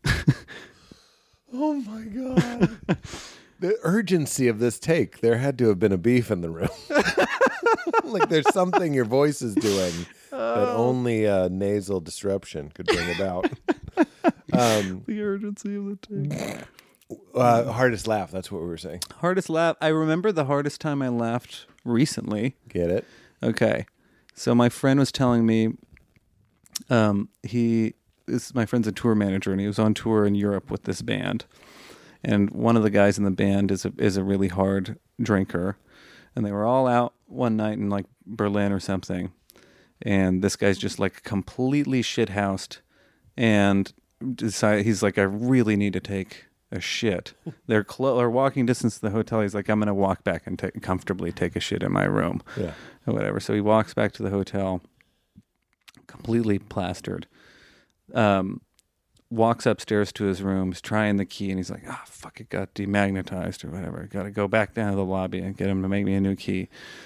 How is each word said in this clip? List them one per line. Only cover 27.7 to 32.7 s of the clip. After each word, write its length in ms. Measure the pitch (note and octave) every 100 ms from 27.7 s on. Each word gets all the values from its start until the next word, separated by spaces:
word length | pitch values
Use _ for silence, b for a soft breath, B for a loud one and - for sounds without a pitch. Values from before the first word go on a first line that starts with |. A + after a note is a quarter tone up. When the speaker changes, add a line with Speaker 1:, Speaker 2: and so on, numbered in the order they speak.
| A2+ A2 - _ _ -
Speaker 1:
is, 260 | A#2+ - B2+
my 100 | A2
friend's 220 | B2 A2
a 40 |
tour 240 | - A#2+ G#2+
manager, 360 | G2+ F#2+ G2
and 80 | F#2+
he 60 | G2+
was 120 | G2+
on 140 | A2
tour 320 | G#2+ A2+ A2 G#2
in 100 | G2+
Europe 340 | G2+ G2 -
with 120 | G#2
this 180 | - -
band. 440 | A#2 G#2 F#2+ A2+ - B B B B B B B
And 260 | - G#2 G2+
one 240 | - A#2